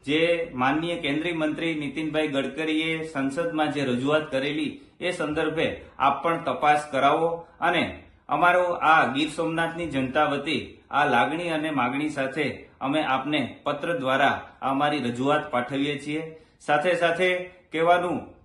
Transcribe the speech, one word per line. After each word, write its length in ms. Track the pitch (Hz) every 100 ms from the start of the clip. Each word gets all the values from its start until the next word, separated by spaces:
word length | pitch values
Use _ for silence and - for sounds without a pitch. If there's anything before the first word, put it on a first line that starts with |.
જે 160 | 135 156 165 170 165
માનનીય 480 | 127 131 151 170 170
કેન્દ્રીય 380 | 147 151 170 165
મંત્રી 320 | 156 151 165
નીતિનભાઈ 580 | 156 143 160 156 156 156
ગડકરીએ 560 | 139 123 135 160 156 160 160
સંસદમાં 720 | 156 139 135 170 160 156 147
જે 80 | 139
રજૂઆત 400 | 131 120 139 156 151
કરેલી 420 | 131 143 151 139 - - _
એ 80 | 170
સંદર્ભે 560 | 175 151 151 156 160 151 - - -
આપ 180 | 139 139
પણ 240 | 170 165
તપાસ 380 | 139 127 151 147 -
કરાવો 420 | 135 139 156 165 165 - -
અને 260 | 170 175 104 85 - _ -
અમારો 360 | 147 175 180 180 170
આ 180 | 147 160 123
ગીર 180 | 135 156
સોમનાથની 600 | - 165 165 160 175 165
જનતા 340 | 135 127 151 147
વતી 300 | 139 160 127 98 - _
આ 140 | 139
લાગણી 500 | 147 120 131 160 175 156
અને 140 | 156
માગણી 440 | 139 123 139 151 143
સાથે 300 | 131 156 135 - - _
અમે 200 | 131 151
આપને 380 | 143 131 147 151 117 -
પત્ર 260 | 147 143 170 170
દ્વારા 380 | 131 131 120 110 - -
અમારી 420 | 131 135 147 151 120
રજૂઆત 380 | 120 135 151 -
પાઠવીએ 440 | 123 120 139 143 139
છીએ. 240 | 147 151 160 - _ _
સાથે 320 | - 147 180 170
સાથે 320 | 170 165 185 180 180 - _
કહેવાનું 480 | 160 170 175 175 131 98 -